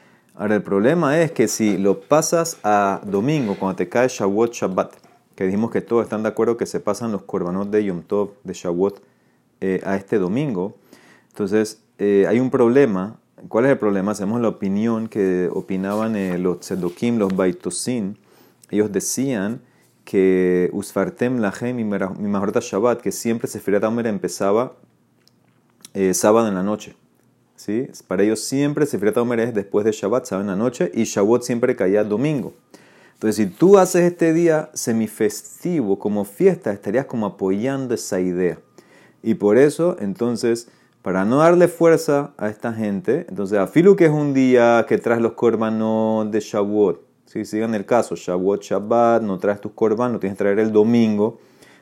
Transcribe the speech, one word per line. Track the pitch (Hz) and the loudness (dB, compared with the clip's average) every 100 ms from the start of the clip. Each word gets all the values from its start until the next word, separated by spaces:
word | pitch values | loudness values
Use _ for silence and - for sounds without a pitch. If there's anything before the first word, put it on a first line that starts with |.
| _ _ _ - | _ _ _ -8
Ahora, | 104 107 | -2 -2
el | |
problema | 90 98 113 170 147 156 | 0 0 2 2 2 2
es | 160 | 0
que | - 107 | 0 0
si | - 107 92 | 2 0 2
lo | 98 92 | 2 0
pasas | - 147 156 170 165 - | 2 0 2 0 -2 -4
a | 104 104 98 95 101 | 0 2 2 -2 -4
domingo, | 98 123 156 110 92 | -2 0 0 -2 -2
cuando | 95 92 | -4 -4
te | 92 | -2
cae | 120 127 | 0 0
Shavuot | - 101 101 117 | 0 -2 0 -2
Shabbat, | - 98 95 95 - _ _ _ - | -2 -4 -2 -4 -8 _ _ _ -6
que | 95 | -4
dijimos | 101 113 | -2 -2
que | 104 | -4
todos | - 117 | -2 -2
están | 107 107 | -2 -4
de | 110 | -4
acuerdo | 107 113 117 | 0 0 0
que | 95 | -4
se | - | -4
pasan | - 101 117 | -4 -4 -4
los | 98 | -8
korbanot | - 98 87 92 101 | -6 -6 -4 -6 -2
de | 107 | -2
Yom | 104 87 | -2 -6
Tov, | 80 101 98 - 92 | -4 -4 -4 -8 -14
de | |
Shavuot, | 90 90 87 98 - _ _ _ _ _ _ | -10 -6 -2 -2 -2 _ _ _ _ _ _
eh, | 95 95 | -4 -4
a | - 98 | -4 -6
este | - 110 | -2 -2
domingo, | 90 113 151 95 98 - _ - _ _ _ | 0 -2 -4 -4 -8 -10 _ -20 _ _ _
entonces, | - 101 107 107 - _ _ | -8 -2 0 -2 -6 _ _
eh, | 101 98 90 | 0 2 4
hay | 113 | 2
un | 131 | 0
problema. | 131 117 131 131 95 98 117 _ _ - | 2 4 6 4 2 -6 -10 _ _ -4
¿Cuál | 110 131 | 0 2
es | |
el | 135 | 2
problema? | 107 98 98 | 2 0 -2
Hacemos | 101 98 117 | -2 -2 0
la | 117 | -2
opinión | 90 98 101 113 113 110 | -2 -2 0 0 -2 -4
que | 110 95 90 87 | -2 0 0 0
opinaban, | 95 - 95 95 107 110 107 | -4 -6 -4 -4 -4 -2 -2
eh, | 95 90 | -4 -2
los | 90 87 | -2 -4
tzedokim, | - 95 87 - 120 117 | -6 -6 -4 -4 -2 0
los | 98 95 | 0 0
baitosin. | 92 90 92 - 117 123 98 104 _ _ _ _ _ | 0 -2 -8 -8 -6 -6 -6 -10 _ _ _ _ _
Ellos | 104 107 | -2 0
decían | 95 - - 135 117 98 127 - _ _ _ - | -2 -4 -4 -4 -2 -4 -6 -12 _ _ _ -4
que | 104 95 92 92 90 90 | 2 4 4 2 2 0
Usfartem | 101 98 101 92 - 123 127 | -2 -6 -4 -4 -2 -4 -2
Lahem | 104 - 120 123 | -4 -4 -6 -4
y | |
Mera-, | 110 98 95 95 | -4 -4 -4 -4
y | |
Majorat | 101 101 101 117 | -4 -2 -2 -2
Shabbat, | - 95 120 117 | -2 0 0 0
que | 98 | -4
siempre | - 117 117 - | -6 -4 -4 -6
Sefirat | 107 - 202 | -8 -2 0
Omer | 110 117 113 | 0 -2 -4
empezaba, | 98 92 - 98 107 131 - _ _ _ _ _ _ _ _ _ _ - | -4 -6 -4 0 0 -2 -8 _ _ _ _ _ _ _ _ _ _ -12
eh, | 98 95 | -2 0
sábado | 92 107 113 113 | 2 4 4 2
en | 95 | -2
la | |
noche. | 98 107 - - _ _ _ _ _ _ | -2 -4 -8 -20 _ _ _ _ _ _
¿Sí? | - 110 139 - _ | -6 -6 -6 -12 _
Para | 95 | 0
ellos | 104 110 | 2 0
siempre | - 135 143 147 147 | -2 -2 0 0 -2
Sefirat | 104 101 104 | 0 0 2
Omer | 120 117 | 0 0
es | 117 | -2
después | 107 98 107 | -2 -2 0
de | 107 | 0
Shabbat, | 104 101 123 | 0 -2 -2
sábado | - 95 101 | -2 -4 -4
en | 95 | -2
la | |
noche, | 123 - 180 | -2 -2 -4
y | 110 | -2
Shavuot | 110 110 101 120 | -2 2 4 2
siempre | 123 120 123 123 | 2 -2 -2 0
caía | 95 101 107 | 2 2 0
domingo. | 104 147 147 90 - _ - - _ _ _ | 0 0 -2 -4 -12 _ -20 -20 _ _ _
Entonces, | 110 107 | -2 0
si | 98 | -2
tú | - 170 202 | 2 6 8
haces | 180 180 | 6 4
este | 175 175 165 | 2 2 2
día | 160 170 156 156 | 4 2 2 -2
semifestivo | - - 113 110 - 107 - - - - 170 104 98 | -8 -4 -2 -2 0 -2 -2 -12 -10 -4 -2 0 -2
como | - 104 | -2 -4
fiesta, | 98 - 190 170 113 | -4 2 2 2 -4
estarías | 101 107 113 139 | -6 -2 -4 -2
como | 123 104 | -4 -6
apoyando | - 95 98 123 135 127 | -2 -2 -2 -2 -4 -4
esa | 113 - 95 | -6 -4 -4
idea. | 92 90 90 80 _ _ _ _ _ _ | -2 0 -2 -2 _ _ _ _ _ _
Y | 113 | -4
por | 98 104 110 | 0 4 6
eso, | 147 143 170 - | 4 4 -2 -2
entonces, | 101 92 120 113 120 117 - _ _ _ | -6 -4 -4 -2 -2 -2 -6 _ _ _
para | 98 92 98 | -4 -2 0
no | 135 | 4
darle | 165 175 170 | 4 6 4
fuerza | 170 165 160 160 143 143 - | 4 4 4 2 -2 -2 -6
a | 104 | -8
esta | 107 120 | -6 -8
gente, | 110 107 98 90 143 - | -4 -4 -4 -2 -2 -4
entonces, | 92 95 104 | -8 -2 0
afilu | 185 156 185 202 | 2 4 6 6
que | 165 | 6
es | |
un | 151 147 | 4 0
día | 135 131 123 117 117 110 | 2 4 6 6 4 4
que | 107 | 0
traes | 117 117 | 2 0
los | 113 | 0
korbanot | - 120 110 110 110 110 110 110 110 107 | 2 0 2 -2 -2 -2 0 0 0 -2
de | 107 | -4
Shavuot, | - 107 101 107 101 - _ _ _ | -2 -2 0 2 2 0 _ _ _
¿sí? | 110 | -10
Sigan | 101 107 113 110 | -6 -4 -2 -4
el | 98 | 0
caso, | 120 - 85 | 0 0 -6
Shavuot, | - 90 92 101 | -6 -2 0 -2
Shabbat, | - 98 104 117 117 117 | -2 -6 0 2 4 2
no | 110 92 | 0 -2
traes | 104 101 | -2 -4
tus | 107 | -8
korban, | - 110 107 123 | -2 -2 0 -2
lo | 113 | -4
tienes | 95 98 | -6 -2
que | 101 | 0
traer | 101 | 0
el | 110 | 2
domingo. | 107 107 120 110 104 110 - _ _ - - | 4 4 4 2 2 -2 -4 _ _ -20 -20